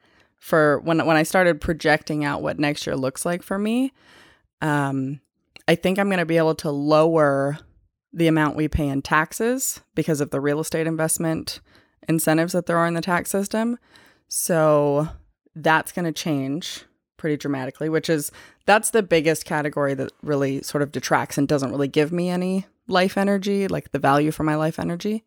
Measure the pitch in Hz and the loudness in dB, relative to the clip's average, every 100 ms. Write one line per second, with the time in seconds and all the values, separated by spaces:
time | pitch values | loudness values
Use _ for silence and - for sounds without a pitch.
0 | _ _ _ _ - 165 151 143 165 165 | _ _ _ _ 0 2 4 2 0 0
1 | 143 160 160 190 180 156 - 156 156 151 | 2 2 2 2 2 2 -2 -2 2 0
2 | - 151 147 110 147 - 147 147 - 139 | 0 -4 -2 -4 -4 -2 -2 -2 -4 -4
3 | 131 - 175 175 - 190 214 233 269 - | -4 -4 -4 -4 -4 -4 -2 0 -2 -6
4 | _ - - _ _ - 156 147 139 135 | _ -20 -20 _ _ -6 -2 0 0 -2
5 | 131 147 _ _ _ - - 170 185 190 | -4 -8 _ _ _ -6 0 2 2 0
6 | 202 185 165 165 160 156 165 143 147 151 | 0 0 2 2 2 0 -2 -2 4 6
7 | 160 160 147 139 139 151 - _ _ _ | 6 4 4 2 0 -4 -12 _ _ _
8 | _ 160 165 160 151 - 156 - 143 135 | _ 0 2 4 2 0 -2 -2 -2 -2
9 | - 156 160 - 226 262 - - _ - | 0 0 0 -2 -2 -2 -4 -8 _ -4
10 | 160 151 143 139 143 147 160 160 160 160 | 0 0 -2 -2 0 0 -2 -2 -2 -2
11 | 160 - 165 160 - - _ _ _ _ | -2 -2 -2 -4 -6 -12 _ _ _ _
12 | - 165 - 160 170 180 170 170 170 170 | -2 0 2 2 2 -2 0 0 0 -2
13 | 165 175 - 196 196 220 226 240 _ _ | -2 -2 -2 -4 -2 -2 -4 -4 _ _
14 | _ _ - - - 165 156 151 147 143 | _ _ -10 -6 -2 2 4 4 4 2
15 | 156 - _ _ _ - 151 160 - - | -2 -6 _ _ _ -4 2 2 0 -6
16 | 170 151 180 143 135 143 - - - _ | -6 -4 -4 -2 -2 -6 -8 -14 -18 _
17 | _ _ 165 147 147 139 131 - 156 160 | _ _ -4 -2 -2 -4 -6 -6 -2 -2
18 | 156 160 147 - - _ - 208 220 226 | 0 -2 -2 -10 -20 _ 2 2 4 0
19 | 190 165 151 156 - 156 147 143 143 139 | 2 2 2 0 -2 -4 -4 -2 -2 -2
20 | 135 - 151 143 139 135 - 151 143 139 | -6 -8 -4 0 0 -2 -4 -4 -2 -4
21 | - 147 127 - 139 147 135 139 139 151 | -2 -2 -2 -2 0 0 -2 -2 -2 0
22 | 151 175 180 180 185 190 190 _ - 185 | 0 0 -2 -2 -2 -4 -6 _ -2 0
23 | 185 196 196 202 196 202 196 156 - 143 | 2 2 0 0 0 -2 0 -4 -4 -2
24 | 139 143 151 156 156 151 156 165 170 170 | 2 4 2 0 -2 0 -2 -2 -6 -4
25 | 208 220 | -4 -6